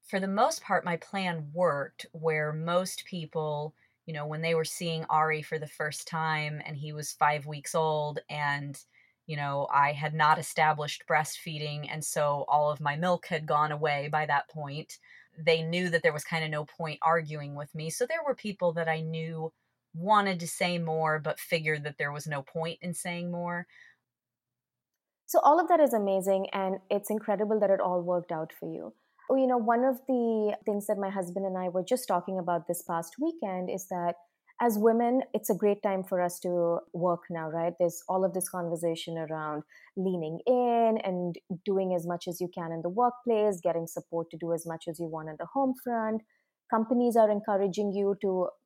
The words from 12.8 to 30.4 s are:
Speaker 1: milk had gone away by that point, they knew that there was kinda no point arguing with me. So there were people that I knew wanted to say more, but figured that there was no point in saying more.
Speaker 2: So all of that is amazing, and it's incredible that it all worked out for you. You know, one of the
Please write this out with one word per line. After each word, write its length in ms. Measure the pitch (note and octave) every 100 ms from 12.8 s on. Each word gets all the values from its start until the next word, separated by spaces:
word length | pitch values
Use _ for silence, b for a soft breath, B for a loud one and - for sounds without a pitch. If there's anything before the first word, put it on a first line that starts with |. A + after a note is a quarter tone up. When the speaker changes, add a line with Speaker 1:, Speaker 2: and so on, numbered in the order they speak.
| D3+ D3
Speaker 1:
milk 320 | F3+ F3 -
had 180 | E3 D3+
gone 280 | D3 D3+
away 340 | D3 D3+ C#3+ D3
by 160 | D3+ D3+
that 220 | C#3+ -
point, 440 | D#3 C#3+ C#3+ - - B B B -
they 240 | D#3+ E3
knew 280 | D#3+ F3 F3+
that 140 | E3
there 100 | E3
was 100 | D3+
kinda 240 | - E3 D#3
no 160 | D3+
point 360 | D3 - E3 D3+
arguing 520 | D#3+ E3 D3+ D3+ C#3+
with 220 | C#3+ D3 D#3+
me. 140 | D#3+
So 160 | - B3
there 180 | E4 D4
were 80 |
people 380 | B3 G#3+ G3 F3
that 140 | E3 D#3+
I 140 | D#3+
knew 500 | D#3+ D#3+ D#3+ D#3+ D#3+ _ _ _ _
wanted 460 | D#3+ F3+ G#3+ G3+ F3+
to 80 | E3+
say 300 | - F3+ F3
more, 420 | E3 D#3+ D#3+ D#3
but 180 | D3+ D3+
figured 460 | - E3 D#3 D3+
that 140 | D3 C#3+
there 160 | D3
was 140 | D3 D3+
no 160 | C#3+
point 360 | C3+ E3 E3 -
in 120 | F3+
saying 360 | E3+ F3+ F3 F3
more. 380 | F3 F3 F3 F3+ B B B _ _ _ _ _ _ _ _ _ _ _ _ -
Speaker 2:
So 140 | F4
all 180 | - D#4
of 80 | E4+
that 140 | E4+
is 120 | C#4+
amazing, 540 | A#3 G3+ F#3+ F#3+ F#3+ F#3+
and 240 | G3 F#3+ F#3+ _
it's 200 | G3+ G3+
incredible 500 | G#3+ G#3+ G3 G#3 A3
that 100 | G3
it 120 | G3
all 200 | F#3 F3+
worked 300 | F3 F3 F3
out 220 | D#3+ D#3+ -
for 140 | E3
you. 200 | D#3+ E3 - b b b
You 160 | C4 B3+
know, 120 | B3
one 260 | A3 A#3
of 160 | C4 B3+ -
the 480 | B3+ A#3 A3